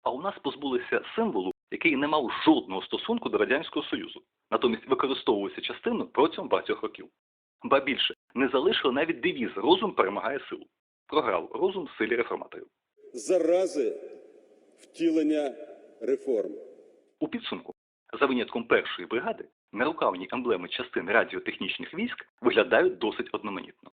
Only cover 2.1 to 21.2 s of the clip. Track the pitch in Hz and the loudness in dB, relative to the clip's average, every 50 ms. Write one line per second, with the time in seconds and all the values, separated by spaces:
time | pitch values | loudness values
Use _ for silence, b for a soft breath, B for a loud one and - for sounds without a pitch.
2.1 | 156 156 - - - - - 156 156 123 - - - 95 - - - - - - | 2 0 0 -2 -4 4 6 6 6 6 4 -2 -4 -6 -4 -4 -6 -6 -2 -2
3.1 | 233 240 - - 101 101 107 - 127 147 165 - - 311 - - - 117 87 - | -2 -2 -2 -2 2 2 4 4 2 0 0 -4 -6 -6 -4 -4 -6 -6 -6 -10
4.1 | - - _ _ _ _ _ _ 110 110 - 120 113 110 - - 131 123 - 131 | -14 -18 _ _ _ _ _ _ 0 2 2 2 2 0 0 -2 0 0 2 0
5.1 | 135 - - - 113 101 98 92 - - - - 120 - - 226 240 180 110 - | 0 0 2 2 2 2 0 -4 -6 -6 -8 -8 -8 -4 -4 -2 -2 -2 -4 -2
6.1 | _ 120 143 160 - - 190 120 101 92 - - 104 - - - - - - - | _ 2 2 2 2 -4 -2 0 0 0 2 -2 -4 -2 -4 -8 -8 -10 -18 -20
7.1 | _ _ _ _ _ _ _ _ _ _ - 120 135 139 135 143 131 - - - | _ _ _ _ _ _ _ _ _ _ 0 2 2 4 4 2 0 0 0 -2
8.1 | - _ _ _ _ 120 135 127 135 131 143 190 220 - - 135 123 139 165 160 | -2 _ _ _ _ 0 2 4 2 2 4 4 2 2 2 2 2 2 0 0
9.1 | 165 123 - 190 170 139 117 92 - 98 101 139 185 196 226 196 - - 104 95 | -2 -2 -2 -2 -2 -2 -4 -4 -4 0 4 4 4 4 4 -2 0 0 0 0
10.1 | 101 98 90 113 139 139 - - 92 80 - _ _ _ _ _ _ _ _ - | 0 -4 -4 -4 -4 -6 -8 -10 -12 -12 -14 _ _ _ _ _ _ _ _ 0
11.1 | 143 151 151 113 95 85 82 - - - 175 190 190 190 165 - - - 110 107 | 0 2 2 2 0 0 -2 -4 -4 -2 -2 -2 -2 -4 -8 -10 -4 -4 0 0
12.1 | 117 117 117 - 95 - - - - - - _ _ _ _ _ _ _ - - | 0 0 0 -2 -4 -8 -8 -12 -14 -16 -16 _ _ _ _ _ _ _ -20 -14
13.1 | - 123 - - 185 180 160 160 175 185 190 170 - 151 123 104 - - - - | -14 -12 0 2 2 4 6 4 4 4 2 0 0 0 0 0 -2 -6 -12 -14
14.1 | - - - - - - _ _ - _ _ _ _ _ - _ _ - 160 165 | -16 -18 -20 -20 -20 -20 _ _ -20 _ _ _ _ _ -20 _ _ 0 2 4
15.1 | 156 160 151 151 151 147 147 135 - - - - - - - - - _ 113 113 | 4 4 4 4 2 2 2 -2 -4 -8 -14 -16 -18 -20 -20 -20 -14 _ 0 0
16.1 | 139 - - 139 123 107 95 82 - - - - - - - - _ _ _ _ | 0 0 2 0 0 0 0 -2 -6 -12 -14 -18 -20 -20 -20 -20 _ _ _ _
17.1 | _ _ 302 - - 233 - - - - - - - _ _ _ _ _ _ _ | _ _ -6 -4 -4 -6 -6 -6 -8 -8 -10 -14 -18 _ _ _ _ _ _ _
18.1 | - 110 139 135 131 123 107 - - 120 113 - 135 104 - - - - 90 - | -2 0 2 2 2 0 -2 -2 -4 -6 0 2 2 2 2 0 -8 -8 -6 -4
19.1 | 107 120 156 226 220 - - - _ _ _ _ - 101 123 147 165 - 151 113 | -2 -2 -2 -2 -6 -8 -12 -18 _ _ _ _ -2 0 0 0 0 2 0 0
20.1 | 92 90 92 - 117 123 123 120 107 90 87 - - - - - - 110 85 92 | 0 0 -6 -6 -6 -4 0 0 0 0 -2 -6 -6 -8 -8 -4 -4 -4 -2 4
21.1 | 104 113 | 4 2